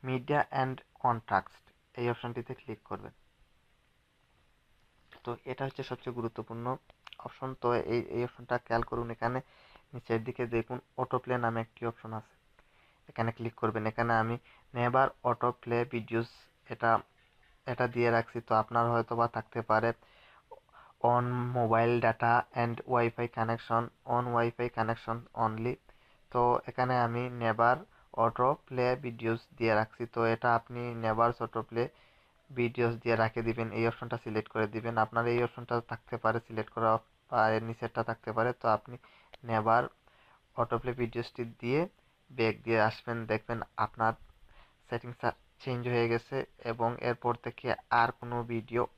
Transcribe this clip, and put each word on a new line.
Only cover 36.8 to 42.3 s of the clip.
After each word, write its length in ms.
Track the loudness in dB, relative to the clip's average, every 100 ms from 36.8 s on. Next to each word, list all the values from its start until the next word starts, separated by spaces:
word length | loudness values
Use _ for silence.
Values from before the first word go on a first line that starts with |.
| 2 2 -2 _ _ 2
আর 80 | 4 2
এর 60 | -2
নিচেরটা 320 | -6 -6 -4 -4
থাকতে 200 | -4 -4 0
পারে, 140 | 0 0
তো 60 | 0 0
আপনি 200 | 0 -18 -20 -20 _ -18 -2
never 300 | 0 4 4 2 _ _ _ _ _ _ -4
auto 160 | -2 -2
play 120 | -4 -4
ভিডিওসটি 400 | -4 -4 -8 -8 -10 -6
দিয়ে 200 | -2 0 -2 _ _ _ _